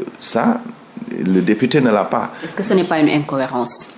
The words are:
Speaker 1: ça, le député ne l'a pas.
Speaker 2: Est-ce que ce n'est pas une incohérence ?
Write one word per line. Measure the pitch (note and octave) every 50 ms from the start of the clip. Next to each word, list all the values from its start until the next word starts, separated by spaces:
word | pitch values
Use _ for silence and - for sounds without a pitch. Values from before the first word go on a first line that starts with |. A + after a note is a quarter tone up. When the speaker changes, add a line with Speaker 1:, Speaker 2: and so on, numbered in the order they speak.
| - - - -
Speaker 1:
ça, | - - - A#2 C3+ A#3+ - - - - - - - - - - - - -
le | - - F#2 F#2+ F#2
député | F2+ - - - C3 C3 - D3
ne | C3 A#2
l'a | G#2+ G2+ F#2
pas. | - C3 A2+ - - - - -
Speaker 2:
Est-ce | E3 -
que | - G3
ce | - G3+
n'est | F3+ E3
pas | - E3+ D#3
une | D3+ -
incohérence ? | - D3+ D3 - C#3+ C3+ C3 C3 C3+ B2 B2 - - - - - -